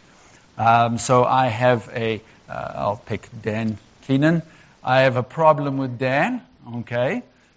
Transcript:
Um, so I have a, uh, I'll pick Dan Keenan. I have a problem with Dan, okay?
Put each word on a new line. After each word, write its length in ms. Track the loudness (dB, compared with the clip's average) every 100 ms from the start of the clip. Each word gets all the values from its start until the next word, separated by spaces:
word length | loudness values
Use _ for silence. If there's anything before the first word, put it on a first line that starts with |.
| _ _ _ -20 _ 0
Um, 400 | 4 4 2 0
so 280 | 2 4 4
I 200 | 2 0
have 380 | 2 2 2 -2
a, 280 | -6 -4 -4 -10 _ -16
uh, 220 | -12 -10
I'll 240 | -6 -6 -6 -8
pick 240 | -12 -12 -10
Dan 380 | -6 -4 -4 -6 -12 _ -2
Keenan. 340 | 0 2 0 -4 -16 _ _
I 180 | 0 2
have 140 | 4 2
a 60 |
problem 560 | -4 2 4 4 0 -4
with 220 | -6 -4
Dan, 420 | -2 0 0 -4 -10 _ -12 -12
okay? 440 | -6 -2 -2 -4 -8 _ _